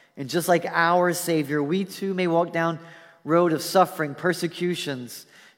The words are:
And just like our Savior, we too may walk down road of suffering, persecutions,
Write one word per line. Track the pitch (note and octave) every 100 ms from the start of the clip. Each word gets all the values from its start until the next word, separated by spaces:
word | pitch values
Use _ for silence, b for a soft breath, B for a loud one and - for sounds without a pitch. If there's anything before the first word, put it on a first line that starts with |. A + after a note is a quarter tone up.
| B -
And | C3
just | F3 E3+
like | F3 E3+
our | E3 E3+ F3+ F3+
Savior, | E3+ - D#3+ C3+ D3
we | C#3+ F#3
too | F#3 - G3
may | F#3 F3
walk | E3 F3
down | E3+ E3 E3 B B B B
road | C#3 E3 F3
of | D#3
suffering, | - F#3+ F3 - D3+
persecutions, | C3+ F3+ F3 E3+ - F3 F3 D3+ C3 A#2+ - - B B